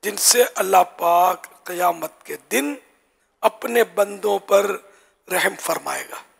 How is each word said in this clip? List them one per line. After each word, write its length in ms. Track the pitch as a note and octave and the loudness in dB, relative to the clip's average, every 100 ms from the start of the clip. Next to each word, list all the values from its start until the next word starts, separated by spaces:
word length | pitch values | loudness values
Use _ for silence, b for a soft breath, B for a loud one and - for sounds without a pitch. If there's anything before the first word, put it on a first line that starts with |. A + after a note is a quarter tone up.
जिनसे 400 | G3+ G#3 - A#3+ | -6 0 2 4
अल्लाह 400 | A#3+ - F#3+ F#3+ | 2 0 2 4
पाक 640 | F3+ - E3+ E3+ F3+ F3+ - - - | 4 0 2 4 4 0 -8 -20 -12
क़यामत 460 | F3 F3 E3+ D#3 _ - | -2 -2 -2 -8 _ -14
के 100 | D3 _ | -14 _
दिन 260 | A3+ C#4+ C#4 _ _ _ _ _ _ | -4 -2 -8 _ _ _ _ _ _
अपने 400 | A3 - C4 A#3 A3 G3+ | -4 -2 -4 0 0 0
बंदों 420 | G3+ G3+ G#3 G3+ | -4 -2 -4 -4
पर 220 | - G3 G3+ G3 - b b b - | 2 2 2 -6 -10 b b b -6
रहम 280 | F3+ F#3+ F#3 | -2 -2 -4
फरमाएगा। 680 | - E3 - - - - - _ | -6 -6 -4 -10 -10 -16 -20 _